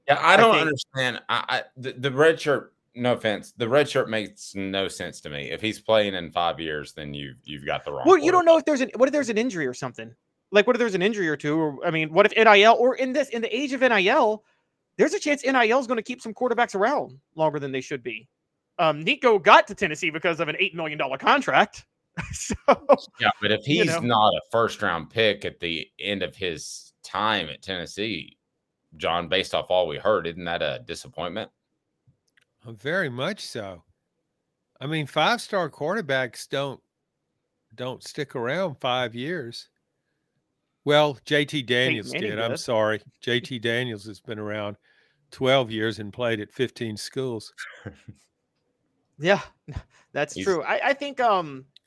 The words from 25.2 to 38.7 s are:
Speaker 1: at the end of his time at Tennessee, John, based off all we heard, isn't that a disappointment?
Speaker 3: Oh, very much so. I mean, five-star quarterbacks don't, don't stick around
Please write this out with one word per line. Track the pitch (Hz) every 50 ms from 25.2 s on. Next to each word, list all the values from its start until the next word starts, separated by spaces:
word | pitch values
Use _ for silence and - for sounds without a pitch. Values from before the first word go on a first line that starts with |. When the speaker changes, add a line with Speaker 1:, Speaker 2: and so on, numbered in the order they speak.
| 113 104 95 - -
Speaker 1:
at | 87 - -
the | 87 85 82 76 - - _ -
end | 82 101 101 98 90
of | 90 -
his | - 95 90 80 71 - - - - - - _ _ -
time | - - 98 104 110 107 98 82 76
at | 65 -
Tennessee, | - 95 95 90 82 - - 98 107 117 95 78 - 50 _ _ _ _ _ _ _ _ _ _ _ _ -
John, | 76 92 85 82 87 85 78
based | 95 98 90 - -
off | 80 78 -
all | 90 92 90
we | 78 71
heard, | - - 104 107 92 82
isn't | 85 80 90 87
that | 85 85 85
a | 82 73 65 62 62
disappointment? | - 82 - - 71 - 78 85 87 90 110 98 - _ _ _ _ _ _ _ _ _ _ _ _ _ _ _ _ _ _ _ _ _ _ _
Speaker 3:
Oh, | 113
very | 113 101 - 143 170 196 180 135
much | 120 123 139 185 214 -
so. | - - - 117 101 98 90 82 _ _ _ _ _ _ _ _ _ _ _ _ _ _ _ _ _ _ _ _
I | 127
mean, | 147 160 156 147
five-star | - - 151 156 196 240 226 - - 214 190 170 139
quarterbacks | - - 147 160 196 226 175 135 135 131 127 120 - - - -
don't, | 139 139 143 139 123 - _ _ _ _ _ _ _ _ _ _ _ _ _ _ _ _ _ _ 110
don't | 113 123 131 120 -
stick | - - - 147 143 - -
around | 131 117 123 147 180 196 170